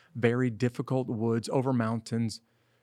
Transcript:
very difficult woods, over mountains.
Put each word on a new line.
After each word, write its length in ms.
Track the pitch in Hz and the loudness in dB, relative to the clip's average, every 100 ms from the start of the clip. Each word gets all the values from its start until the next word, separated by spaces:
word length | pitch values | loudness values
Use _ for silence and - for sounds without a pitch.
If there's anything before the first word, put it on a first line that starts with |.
| _ 120 | _ 0
very 340 | 117 120 127 | 2 4 0
difficult 580 | 107 123 120 123 131 127 | 0 -2 -2 -2 -2 -2
woods, 400 | 117 113 113 110 | -2 0 0 0
over 220 | 135 127 | 0 2
mountains. 720 | 127 113 113 - 117 113 - - _ _ _ | 0 0 -2 -2 -2 -2 -4 -14 _ _ _